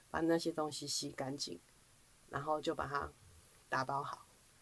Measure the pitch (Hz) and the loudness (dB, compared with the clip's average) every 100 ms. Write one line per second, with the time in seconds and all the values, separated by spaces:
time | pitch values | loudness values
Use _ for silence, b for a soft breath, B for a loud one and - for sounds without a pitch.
0 | b 160 160 165 165 160 156 147 143 - | b 2 6 6 4 0 -2 -2 -2 -2
1 | 143 - 135 143 - - - - - - | -2 -4 -4 -2 -4 -8 -12 -20 -20 -20
2 | - - - 143 147 156 165 147 147 143 | -20 -20 -8 -4 0 2 2 -2 0 0
3 | 143 - - - - - - 135 131 139 | -2 -10 -20 -20 -20 -20 -2 0 2 0
4 | - - - - - - | -2 -8 -12 -20 -20 -20